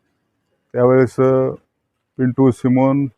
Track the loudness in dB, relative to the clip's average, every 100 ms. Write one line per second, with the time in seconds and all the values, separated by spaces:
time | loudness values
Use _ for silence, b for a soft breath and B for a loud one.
0 | _ _ _ _ _ _ _ 0 2 2
1 | 2 0 0 0 -2 -8 _ _ _ _
2 | _ -6 -4 0 0 0 -2 0 0 -2
3 | -6